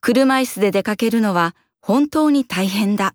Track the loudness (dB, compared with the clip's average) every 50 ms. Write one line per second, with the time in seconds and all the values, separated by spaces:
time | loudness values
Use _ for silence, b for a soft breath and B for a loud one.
0 | 0 2 2 2 2 2 2 0 -2 -4 -2 -2 -2 0 0 0 -2 -2 -4 -2
1 | -2 0 0 0 0 0 0 0 0 -2 -4 _ _ _ _ _ _ -2 0 0
2 | 0 0 0 0 2 2 2 0 0 _ -4 -4 -4 -2 -2 -2 -2 -2 -2 -2
3 | -2 -4 -6